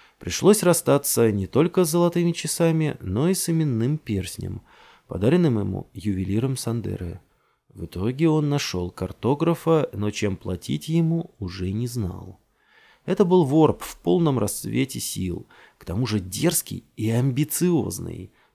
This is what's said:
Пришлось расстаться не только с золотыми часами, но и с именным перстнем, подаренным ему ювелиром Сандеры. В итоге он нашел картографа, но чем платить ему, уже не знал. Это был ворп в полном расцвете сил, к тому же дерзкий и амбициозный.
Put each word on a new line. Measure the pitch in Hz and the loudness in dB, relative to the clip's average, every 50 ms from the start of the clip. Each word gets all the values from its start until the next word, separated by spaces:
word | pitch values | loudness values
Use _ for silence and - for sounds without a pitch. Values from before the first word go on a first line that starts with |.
| - _ _ - | -20 _ _ -12
Пришлось | - 92 92 - - 180 208 214 185 | -10 -8 -4 2 6 6 6 6 6
расстаться | 180 165 - - - 139 143 - - - 135 117 110 | 4 2 2 4 2 2 2 2 0 2 2 4 4
не | 104 101 95 90 | 2 0 -2 0
только | - 120 156 175 - 185 180 | 2 2 2 2 2 2 2
с | 160 | 2
золотыми | 156 175 170 175 170 175 170 175 | 4 2 2 2 2 2 0 0
часами, | 165 - - 160 - - 170 165 160 160 156 147 - - | 0 -2 -4 -6 -2 0 2 2 2 2 0 -2 -4 -6
но | - 95 92 117 143 175 | -6 -4 -2 0 2 2
и | 190 | 0
с | 180 - - | 0 0 0
именным | 165 165 160 147 123 110 113 131 151 156 | 0 0 2 0 0 0 0 0 -2 -2
перстнем, | - - 107 95 90 90 - - 95 92 95 95 - _ - - - - - _ _ - | -4 -2 -2 -2 -2 -4 -8 -10 -8 -8 -8 -10 -12 _ -20 -20 -20 -20 -20 _ _ -10
подаренным | - 90 95 120 156 180 175 151 120 104 | -6 0 2 2 4 4 4 4 2 0
ему | 101 98 95 92 90 - - | 0 -2 -4 -6 -8 -10 -12
ювелиром | - 85 107 98 92 95 87 98 110 123 135 135 | -8 -4 -4 -2 -2 -2 -2 0 0 0 -2 -4
Сандеры. | 123 - 117 117 120 101 98 98 98 90 87 87 92 _ _ _ _ _ _ _ _ _ _ | -4 -4 -4 -4 -4 -4 -6 -6 -6 -8 -10 -10 -12 _ _ _ _ _ _ _ _ _ _
В | - 95 87 | -16 -14 -14
итоге | 80 - 87 95 113 127 135 165 165 | -10 -8 -4 -4 -4 -2 0 2 2
он | 156 156 156 143 | 2 2 2 0
нашел | 143 143 - - - 87 90 90 | 0 -2 -2 -2 -4 -4 -4 -4
картографа, | - - 92 90 - - - 113 139 143 165 165 170 160 - 165 165 156 143 - | -6 -6 -8 -8 -8 -4 0 0 0 2 2 0 0 0 0 0 2 2 0 -2
но | - 98 104 104 | -4 -4 -4 -4
чем | 104 - 110 101 95 - | -4 -2 -2 -2 -2 -4
платить | - 98 92 85 - - 135 151 - - | -6 -8 -8 -8 -6 -4 -6 -6 -4 0
ему, | 156 170 165 160 165 165 165 - _ - | 0 2 2 2 2 0 -4 -6 _ -10
уже | 98 87 90 95 92 92 98 | -10 -10 -8 -6 -6 -4 -4
не | 107 123 | -4 -4
знал. | 120 120 123 104 85 92 92 90 92 95 _ _ _ _ _ _ _ _ _ _ _ _ _ - | -4 -4 -4 -4 -4 -6 -8 -14 -16 -18 _ _ _ _ _ _ _ _ _ _ _ _ _ -4
Это | - 185 - 208 | -4 2 2 4
был | 170 185 185 160 | 4 6 4 4
ворп | 131 143 160 156 135 104 - | 6 6 6 6 6 4 2
в | - - - - | -4 -14 -12 -6
полном | - 170 180 180 170 156 135 120 | 0 2 4 4 4 4 2 2
расцвете | 104 98 - - - - 110 120 135 135 - 123 | 0 0 -2 -4 -6 -4 -2 0 -2 -2 -4 -8
сил, | - - - 98 95 90 87 - - _ - - - - _ _ | -8 -8 -6 -4 -4 -4 -4 -6 -10 _ -20 -20 -20 -20 _ _
к | - | -10
тому | - 87 104 127 | -6 -4 -2 -2
же | 110 107 107 | 0 0 -2
дерзкий | 90 92 92 104 - 175 160 - - - - - - _ _ | -2 -4 -4 0 0 0 0 0 -4 -6 -10 -12 -12 _ _
и | - 107 107 | -4 -2 0
амбициозный. | 113 120 127 139 123 123 151 151 - - 170 180 175 147 101 95 92 95 87 85 82 82 95 - _ _ _ _ _ | 2 2 2 0 2 0 -2 -2 0 0 2 2 2 2 0 -2 -4 -8 -8 -10 -10 -12 -14 -16 _ _ _ _ _